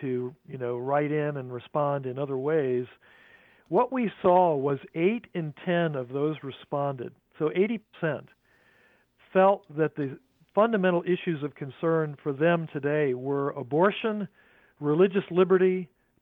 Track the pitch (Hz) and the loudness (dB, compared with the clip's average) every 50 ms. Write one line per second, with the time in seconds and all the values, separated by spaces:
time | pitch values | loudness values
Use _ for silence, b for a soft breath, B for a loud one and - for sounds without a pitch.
0 | 147 131 127 123 123 127 151 _ _ - 139 131 123 120 123 120 123 135 139 147 | -6 -4 -4 -4 -4 -6 -10 _ _ -14 -10 -8 -6 -4 -4 -4 -2 -2 0 0
1 | 151 143 151 151 147 151 143 139 127 123 123 120 - - - 151 147 143 143 139 | 0 0 -2 -2 -2 -4 -4 -6 -8 -10 -12 -12 -10 -6 -2 -2 0 0 -2 -2
2 | 131 131 123 135 143 135 139 127 131 151 165 156 135 127 123 123 123 - - _ | -4 -6 -6 -6 -6 -6 -4 -4 -2 0 0 0 0 0 0 -2 -4 -6 -12 _
3 | b b b b b b b b b b b b b b 156 214 247 247 262 254 | b b b b b b b b b b b b b b 2 2 2 2 0 -2
4 | 233 180 - - - 185 175 185 180 170 151 135 135 143 143 135 - - - 165 | -2 -2 -2 2 4 6 6 6 6 4 2 2 0 0 -2 -2 -6 -8 -4 0
5 | 170 196 233 240 - - - 180 160 151 - - - 185 175 170 170 160 147 131 | 0 0 0 0 -6 -10 -8 -6 -6 -8 -8 -8 -4 -2 0 0 0 0 -2 -4
6 | 123 120 131 139 147 156 151 131 - 135 - - - - 147 143 143 143 139 123 | -6 -6 -4 -2 -2 -2 -4 -4 -10 -12 -14 -14 -10 -6 -4 -4 -2 -4 -4 -6
7 | 117 123 - _ _ _ _ - 156 156 156 180 202 214 233 - _ _ - - | -10 -12 -14 _ _ _ _ -4 -4 -2 0 0 0 0 0 -6 _ _ -10 -6
8 | 175 156 135 - - - _ _ b b b b b b b b b b b b | -4 -4 -4 -4 -8 -14 _ _ b b b b b b b b b b b b
9 | b b b _ _ _ - 190 190 196 202 196 _ - 143 156 156 151 - 151 | b b b _ _ _ 4 4 6 6 4 2 _ -8 -2 -2 -2 -2 -2 -4
10 | 143 131 135 - _ _ _ _ _ _ - 202 220 233 226 196 185 185 175 170 | -6 -6 -6 -10 _ _ _ _ _ _ 2 2 2 4 2 2 2 2 2 2
11 | 170 180 180 - - 180 160 135 147 143 - - 151 131 - - 170 165 165 160 | 2 0 -2 -2 0 -4 -4 -4 -4 -8 -8 -8 -12 -12 -8 -4 -2 0 0 0
12 | 156 151 143 - - 151 135 131 156 170 170 170 165 - - 147 135 147 151 151 | -2 -4 -6 -8 -6 -6 -2 0 2 2 2 2 -2 -4 -8 -6 -4 -2 0 0
13 | 151 135 123 123 127 139 143 139 139 143 - 143 127 117 143 160 180 208 - - | 0 0 -2 -2 -4 -4 -2 -2 -2 -4 -4 -6 -6 -2 2 2 2 2 2 0
14 | - 220 214 208 196 - b b b b b b b b b b 147 147 151 165 | -4 -4 -4 -4 -6 -8 b b b b b b b b b b -2 0 4 4
15 | 190 196 175 196 - - 170 180 185 175 190 180 190 185 185 185 175 - _ _ | 4 4 4 0 -2 0 2 2 4 4 6 4 4 4 2 0 -4 -8 _ _
16 | _ _ _ _ | _ _ _ _